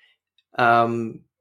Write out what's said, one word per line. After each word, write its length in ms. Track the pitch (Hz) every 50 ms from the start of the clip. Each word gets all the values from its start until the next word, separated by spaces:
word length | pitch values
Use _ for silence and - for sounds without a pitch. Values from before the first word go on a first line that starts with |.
| _ _ _ _ _ _ _ _ _ _ - -
um, 640 | 123 117 117 117 117 117 117 117 113 113 120 - _ _ _ _